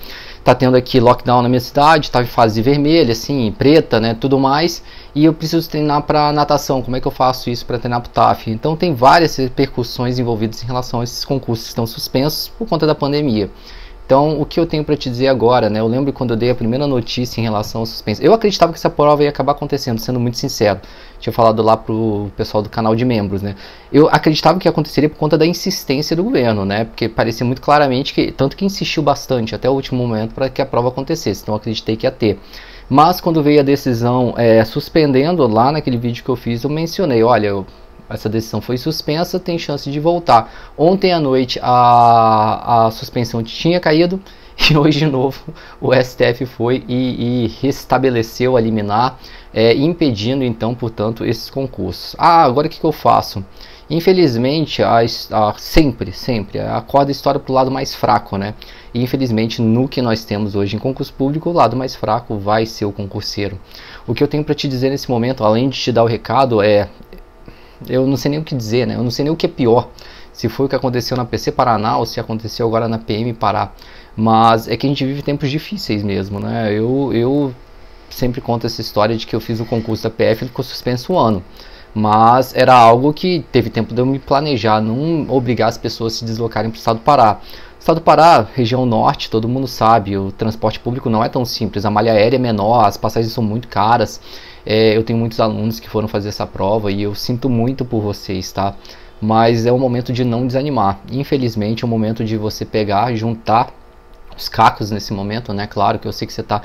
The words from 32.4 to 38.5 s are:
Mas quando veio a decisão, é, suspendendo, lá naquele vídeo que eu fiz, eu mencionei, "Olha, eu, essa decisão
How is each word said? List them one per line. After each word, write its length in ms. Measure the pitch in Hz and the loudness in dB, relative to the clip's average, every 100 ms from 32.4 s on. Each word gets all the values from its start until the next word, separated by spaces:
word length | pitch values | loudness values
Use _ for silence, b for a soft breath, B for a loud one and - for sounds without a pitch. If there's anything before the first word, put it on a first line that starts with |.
| B B B B B | B B B B B
Mas 320 | 135 160 180 | 4 4 4
quando 200 | 180 160 | 0 2
veio 180 | 147 147 | 4 4
a 40 | |
decisão, 720 | 139 139 131 117 120 123 123 - | 4 2 0 0 2 2 0 2
é, 260 | 117 110 110 | 6 6 4
suspendendo, 800 | 147 - 165 151 131 147 180 123 | -2 -2 2 4 4 2 2 2
lá 260 | 107 127 | 4 2
naquele 240 | 156 143 120 | 2 -2 -2
vídeo 260 | 120 120 | -4 -6
que 60 | - | -4
eu 80 | 127 | -4
fiz, 260 | - 117 | -4 -4
eu 60 | 143 | -4
mencionei, 540 | 151 165 - 175 117 | -4 -4 -2 0 4
"Olha, 240 | 113 117 104 | 4 4 2
eu, 200 | 101 95 B B - - | -2 -6 B B -20 -12
essa 220 | 110 107 | -8 -4
decisão 320 | 110 113 | -4 -4